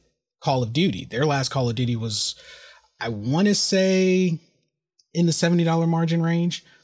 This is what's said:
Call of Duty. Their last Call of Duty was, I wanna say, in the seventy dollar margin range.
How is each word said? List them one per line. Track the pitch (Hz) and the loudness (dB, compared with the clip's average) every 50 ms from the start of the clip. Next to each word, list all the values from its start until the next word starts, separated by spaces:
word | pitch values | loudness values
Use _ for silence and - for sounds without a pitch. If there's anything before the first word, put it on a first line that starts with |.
| _ _ _ _ _ _ _ _ | _ _ _ _ _ _ _ _
Call | - 156 135 127 123 | -2 0 0 0 0
of | 110 117 | -2 0
Duty. | 151 185 185 98 90 - | 0 0 0 0 -4 -10
Their | - - 113 - | -8 -4 -2 0
last | 151 143 139 131 - | 0 0 0 -2 -2
Call | - 139 123 120 | -2 -2 -2 -2
of | 113 | -2
Duty | 117 123 120 120 | -2 -2 -2 -2
was, | 113 113 113 107 104 - - - - - - - - - - - - _ _ _ - | -4 -4 -6 -4 -4 -6 -6 -8 -10 -16 -20 -20 -20 -20 -20 -20 -20 _ _ _ -10
I | 117 117 | -8 -8
wanna | 113 104 104 123 139 170 202 208 196 | -8 -6 -4 -2 0 2 2 2 2
say, | - - - 196 190 190 190 190 185 185 185 185 185 185 180 165 156 _ _ _ _ _ _ _ _ _ _ _ _ _ _ - | 2 0 0 2 2 2 2 2 2 2 2 2 2 2 2 0 -4 _ _ _ _ _ _ _ _ _ _ _ _ _ _ -2
in | 170 170 | 0 2
the | 165 156 | 2 2
seventy | - 180 170 175 175 165 | 2 2 2 2 2 2
dollar | 165 165 165 165 | 2 2 2 2
margin | 165 165 165 170 160 165 170 165 | 0 0 0 0 0 0 0 0
range. | 165 170 170 170 175 156 - - - - _ | 0 0 0 0 -2 -4 -6 -12 -18 -20 _